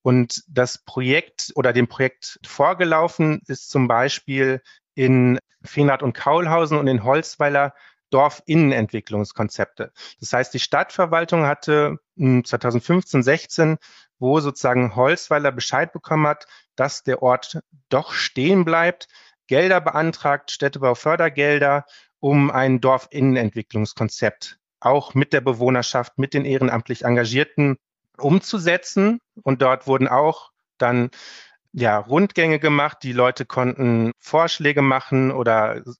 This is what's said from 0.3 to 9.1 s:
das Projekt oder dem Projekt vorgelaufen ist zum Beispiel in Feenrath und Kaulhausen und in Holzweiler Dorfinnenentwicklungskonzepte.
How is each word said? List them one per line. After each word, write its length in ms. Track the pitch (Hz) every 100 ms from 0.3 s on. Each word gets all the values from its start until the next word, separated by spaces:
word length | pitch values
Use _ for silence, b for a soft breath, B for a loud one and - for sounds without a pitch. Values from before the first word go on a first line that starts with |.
| - _
das 320 | 131 123 -
Projekt 720 | - - 127 147 - - -
oder 180 | 151 127
dem 160 | 120 120
Projekt 520 | - 131 _ - -
vorgelaufen 1000 | - - 147 180 175 160 170 - 156 151 -
ist 240 | 131 -
zum 180 | 143 123
Beispiel 760 | 117 135 - - 135 131 131 b b _ -
in 420 | 131 131 123 127 _ _
Feenrath 380 | - - 143 135
und 120 | 139
Kaulhausen 680 | - 139 160 170 165 156 151
und 80 | 139
in 160 | 123
Holzweiler 720 | 110 147 160 - 147 143 143 b b b _
Dorfinnenentwicklungskonzepte. 1800 | 135 143 - - 160 147 123 107 113 -